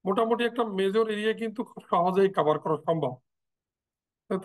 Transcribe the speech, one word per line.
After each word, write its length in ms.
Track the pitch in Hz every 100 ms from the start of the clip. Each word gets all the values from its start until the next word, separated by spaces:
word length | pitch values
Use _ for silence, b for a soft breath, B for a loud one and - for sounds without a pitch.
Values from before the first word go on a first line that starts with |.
| 190
মোটামুটি 360 | 196 226 226 240
একটা 140 | 240 226 190
মেজর 260 | 190 214 220
এরিয়া 200 | 208 214 208
কিন্তু 180 | 226 208 220
খুব 120 | - -
সহজেই 380 | 185 180 185 196 190
কভার 200 | 151 151
করা 140 | 165 151 -
সম্ভব। 260 | 165 139 123 _ _ _ _ _ _ _ _ _ _ _
তো 60 | 190